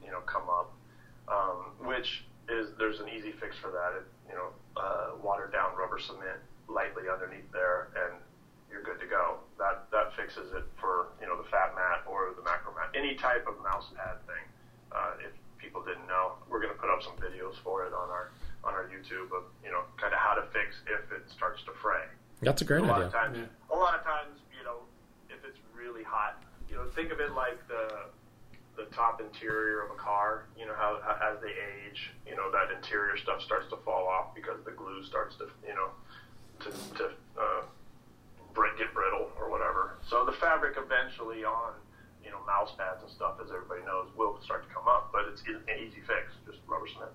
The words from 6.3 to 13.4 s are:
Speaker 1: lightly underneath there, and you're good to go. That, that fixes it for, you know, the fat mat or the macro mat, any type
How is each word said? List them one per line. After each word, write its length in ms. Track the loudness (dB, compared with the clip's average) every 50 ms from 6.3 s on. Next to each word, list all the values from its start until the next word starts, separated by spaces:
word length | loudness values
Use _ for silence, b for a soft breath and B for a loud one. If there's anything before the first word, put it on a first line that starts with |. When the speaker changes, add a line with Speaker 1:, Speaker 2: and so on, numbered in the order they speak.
| -6 -8 -10 -16 -18 -18 -12
Speaker 1:
lightly 360 | -2 0 0 0 0 -2 -4 0 0
underneath 380 | 0 0 -2 -6 -8 -12 -14 -6
there, 380 | 0 4 4 6 4 4 0 -2 -2
and 240 | -2 -2 -2 -2 -8 -14 -18 -20 -20 -20 -20 -20 -20 -18 -14
you're 140 | -12 -8 -6
good 160 | -6 -6 -6
to 60 | -2
go. 300 | 2 4 4 4 4 2 -2 -8 -16 -4
That, 280 | 2 2 2 2 0 -2 2
that 220 | 4 4 4 4 0
fixes 340 | -4 -6 -6 -6 -10 -8 -4
it 120 | -4 -4 -4 -4 -6 -2
for, 260 | 0 4 4 4 2 0 -4 -8
you 60 | -2
know, 100 | -2 -2 -2
the 60 | 0
fat 280 | 2 4 4 4 4 4
mat 280 | 2 2 4 2 2 0
or 260 | -2 0 0 0 0 -2
the 60 | -4 0
macro 300 | 0 0 0 -2 -6 -4
mat, 140 | -4 -4 -2 0
any 220 | 0 0 0 -2
type 320 | 2 4 4 4 4